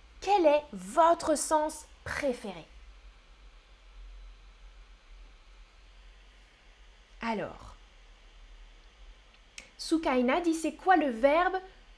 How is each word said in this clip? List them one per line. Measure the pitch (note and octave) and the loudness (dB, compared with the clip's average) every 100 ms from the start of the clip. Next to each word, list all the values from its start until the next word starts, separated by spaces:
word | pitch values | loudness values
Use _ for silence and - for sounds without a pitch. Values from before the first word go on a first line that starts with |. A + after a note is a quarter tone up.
| - - | -20 -8
Quel | F#4 G4+ D#4 | 0 4 4
est | D4 D4 | 4 0
votre | G3 F#3 C#4+ E4 E4+ - D4 | -12 -2 4 4 4 0 -2
sens | - D#4 D4+ - - - | 0 0 0 -6 -16 -18
préféré ? | - - C#4+ B3 G#3+ E3+ - - - - - - - - - - - - - - - - - - - - - - - - - - - - - - - - - - - - - - - _ - - - - - - | -12 -4 -4 -4 -8 -14 -18 -20 -20 -20 -20 -20 -20 -20 -20 -20 -20 -20 -20 -20 -20 -20 -20 -20 -20 -20 -20 -20 -20 -20 -20 -20 -20 -20 -20 -20 -20 -20 -20 -20 -20 -20 -20 -20 -20 _ -20 -20 -20 -20 -20 -10
Alors, | A3+ G#3+ C3 - - - - - - - - - - - - - - - - - - - - - - - | -6 -6 -6 -12 -20 -20 -20 -20 -20 -20 -20 -20 -20 -20 -20 -20 -20 -20 -20 -20 -20 -20 -20 -20 -20 -16
Sukaina | - D#4+ D#4+ B3+ A#3+ D#4+ | -2 -2 2 2 2 2
dit, | E4+ | 0
c'est | D#4+ D4+ | -2 -4
quoi | - F#4 F#4 | -2 2 4
le | C#4+ | 2
verbe | A3 C#4 D#4+ F#4 F#4 - - - | 2 4 4 2 -2 -8 -18 -20